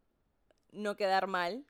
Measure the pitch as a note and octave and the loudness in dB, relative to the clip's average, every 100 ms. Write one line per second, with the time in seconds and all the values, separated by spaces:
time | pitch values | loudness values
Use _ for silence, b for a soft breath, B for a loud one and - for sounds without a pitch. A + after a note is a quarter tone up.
0 | _ _ _ _ _ _ _ F3+ G#3 G3+ | _ _ _ _ _ _ _ -8 -6 -2
1 | G3 F#3+ F#3+ F#3 F3 A#3 | 2 2 2 0 -2 -4